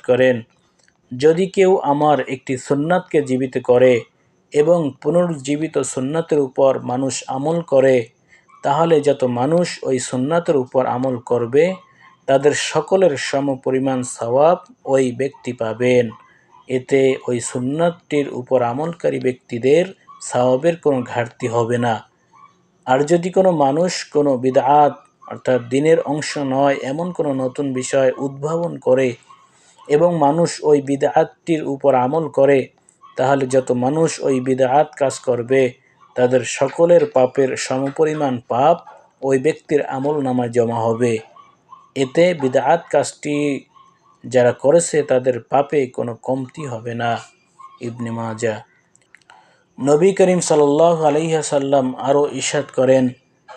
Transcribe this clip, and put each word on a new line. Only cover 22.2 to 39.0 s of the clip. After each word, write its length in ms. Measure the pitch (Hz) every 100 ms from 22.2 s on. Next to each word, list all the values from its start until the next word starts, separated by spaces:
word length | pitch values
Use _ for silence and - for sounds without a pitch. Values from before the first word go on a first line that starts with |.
| _ _ - _ _ _
আর 200 | - 135
যদি 260 | 147 175 180
কোনো 200 | 190 185
মানুষ 600 | 160 139 147 180 - -
কোনো 260 | 147 143 127
বিদআত, 580 | 131 131 127 147 147 - _ _ -
অর্থাৎ 340 | 110 - 127
দ্বীনের 380 | 120 131 156 165
অংশ 380 | - 147 - 151
নয় 380 | 135 131 143 139
এমন 300 | 127 147 180
কোনো 220 | 170 147
নতুন 380 | 131 131 127 139
বিষয় 400 | 127 127 139 131 123
উদ্ভাবন 600 | 139 139 147 170 170 139
করে 380 | 123 127 131 117 _ - _ _ _ _ -
এবং 300 | 147 175 170
মানুষ 420 | 143 160 165 -
ওই 200 | 156 147
বিদআতটির 840 | 131 139 143 - 156 _ - 156
উপর 300 | 135 139 139
আমল 340 | 127 123 160 151
করে, 400 | 147 139 135 - _ _ _ - -
তাহলে 300 | 131 139 131
যত 260 | 131 127
মানুষ 480 | 123 127 156 160 -
ওই 200 | 139 131
বিদআত 500 | 127 131 127 139 151 -
কাজ 200 | 135 -
করবে, 540 | - 120 117 135 127 - _ _ _
তাদের 260 | - 123 127
সকলের 600 | 117 - 135 - 170 170 147
পাপের 500 | 131 127 - 131 127
সমপরিমাণ 840 | - 131 139 135 156 156 143 123 -
পাপ 320 | 120 147 175 - -